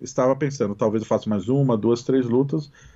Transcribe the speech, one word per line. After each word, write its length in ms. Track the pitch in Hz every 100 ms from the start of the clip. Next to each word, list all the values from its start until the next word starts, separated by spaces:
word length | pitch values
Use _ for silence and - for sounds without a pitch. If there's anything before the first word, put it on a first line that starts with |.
Estava 340 | - - 127 135
pensando, 400 | 147 139 104 101
talvez 260 | 110 110
eu 60 | -
faça 220 | 110 -
mais 180 | 104 92
uma, 300 | 139 135 113
duas, 260 | 110 117
três 220 | - 135 120
lutas, 440 | 120 139 156 147 - -